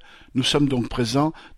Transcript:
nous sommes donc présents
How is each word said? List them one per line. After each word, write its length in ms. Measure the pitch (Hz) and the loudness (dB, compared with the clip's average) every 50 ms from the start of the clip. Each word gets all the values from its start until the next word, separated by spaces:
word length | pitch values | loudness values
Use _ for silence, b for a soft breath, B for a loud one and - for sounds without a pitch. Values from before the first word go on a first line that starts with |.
| B B B B B B B | B B B B B B B
nous 80 | 127 127 | -2 0
sommes 260 | - - 143 147 135 | 0 2 2 2 2
donc 200 | 127 123 110 - | 2 0 -2 -2
présents 440 | - - 120 113 120 139 147 156 160 B B B B | -2 -4 -2 0 0 0 0 0 -2 B B B B